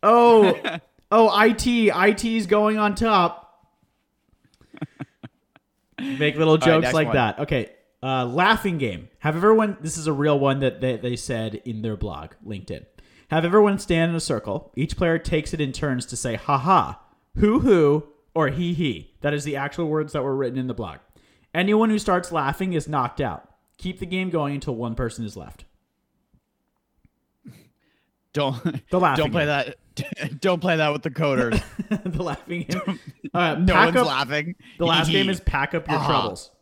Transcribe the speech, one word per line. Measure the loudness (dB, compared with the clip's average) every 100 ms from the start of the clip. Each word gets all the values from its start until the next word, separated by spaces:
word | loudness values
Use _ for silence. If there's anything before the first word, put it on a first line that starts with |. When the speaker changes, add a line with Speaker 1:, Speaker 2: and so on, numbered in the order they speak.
Speaker 1:
Oh, | 6 6 8 8 6 2 -4 -8 _
Speaker 2:
<laughs> | _ _
Speaker 1:
oh, | 4 6
I | 6 4
T. | 4 0 4 2
I | 4 2
T | 2 0 -2
is | 2
going | 2 2 2
on | 0
top. | 0 2 4 2 0 -20 _ _ _ _ _ _ _ _ _ _ _ _ -16 -16 _ -18 _ -20 _ _ _ _ _ _ -10
Make | -8 -2 -2 2
little | 4
Speaker 2:
All | 4
right, | 4
Speaker 1:
jokes | 4
Speaker 2:
next | 2
Speaker 1:
like | 0 2
Speaker 2:
one. | 2
Speaker 1:
that. | 0 -2
Okay. | -4 -4 -4 _ _ _
Uh, | -4 -2
laughing | -2 0 2 2 -2 -4
game. | -4 -6 -14 _
Have | -2 2
everyone, | 4 4 2 -4
this | -8 -6
is | -4
a |
real | 0 2 2
one | 2 2
that | 0 -2
they, | -4 -4
they | -4 -6
said | -6 -6 -6 -8 -10
in | -8
their | -6 -6
blog, | -6 -8 -14 -18 -14
LinkedIn. | -14 -12 -14 -14 _ -20 _ _
Have | -2
everyone | 2 4 4 2
stand | 0 0 2
in | 0
a |
circle. | -2 -4 -4 -8 -8
Each | -6 -6 -2
player | 0 0
takes | 0 -4 -4
it | -4
in | -4
turns | -4 -4 -4 -6
to | -8
say, | -6 -6
"Ha | -2 -2
ha, | 2 2 2 -6 _ _ _ 0
hoo | 2 4
hoo, | 4 6 6 2 -2 _ _
or | -2 -2
hee | 0 -4
hee." | -2 -2 -4 -10 _
That | -4
is | -4
the | -6 -6
actual | -6 -4 -4
words | -2 -4
that | -4
were | -4
written | -2 -4 -4
in | -6
the |
blog. | -8 -10 -12 _ _ _ _ _
Anyone | -2 2 4 4
who | 0
starts | 0 -2 0
laughing | -2 -2 -2 -2
is | -4 -2
knocked | -4 -4 -4
out. | -6 -6 -14 _ _ _
Keep | -12 -10
the | -6
game | -4 -2
going | -2 -2
until | -4 -6
one | -6 -6 -4
person | -6 -6
is | -10 -10
left. | -16 -18 -20 _ _ _ _ _ _ _ _ _ _ _ _ _ _ _ _ _ -20 -20 _ _ _ _ _ _ _
Speaker 2:
Don't, | -2 -2 -2 -4 -6 _
Speaker 1:
The | 2
laughing | 2 2
Speaker 2:
don't | 0
play | 0
Speaker 1:
game. | 0
Speaker 2:
that. | -2 -4 -8 _
<laughs> | -12 -10 -8 -10 -4
Don't | -2 0
play | 0 0
that | 0
with | 0
the | -6
coders. | -2 0 0 0 -2 -4 -12 -6
Speaker 1:
<laughs> | -6 -4
The | -6
laughing | -6 -8 -8 -8
game. | -6 -6 -6
Speaker 2:
Don't | -8 -10 -16 -8
Speaker 1:
All | -2
right, | 0 2
Speaker 2:
no | 4
Speaker 1:
pack | 6 4
Speaker 2:
one's | 4
Speaker 1:
up | 2
Speaker 2:
laughing. | 0 -2 -4 -6 -12 -18 -4
Speaker 1:
the | 0
last | 2 2
game | 2 0
Speaker 2:
<laughs> |
Speaker 1:
is | -2
pack | -2 -2 -2
up | -4 -2
your | -2
Speaker 2:
Uh-huh. | 0
Speaker 1:
troubles. | 0 -2 -8 -16 _